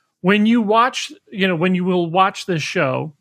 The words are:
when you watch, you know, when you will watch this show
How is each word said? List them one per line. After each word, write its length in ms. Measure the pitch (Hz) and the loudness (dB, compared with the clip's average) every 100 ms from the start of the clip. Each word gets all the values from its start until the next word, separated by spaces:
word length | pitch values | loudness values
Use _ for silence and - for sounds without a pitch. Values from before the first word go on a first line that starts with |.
| _ _ | _ _
when 260 | 180 208 214 | 0 2 4
you 160 | 240 | 2
watch, 480 | 208 220 247 254 - 302 _ | 2 2 2 -2 -12 -14 _
you 160 | 214 190 | -4 -2
know, 80 | 170 | 0
when 180 | 185 | 0
you 100 | 180 | 0
will 240 | 180 180 170 | 0 0 0
watch 380 | 175 190 196 - | 2 0 0 -6
this 160 | 170 | -4
show 500 | 135 185 143 127 151 - | -4 -2 -2 -2 -6 -12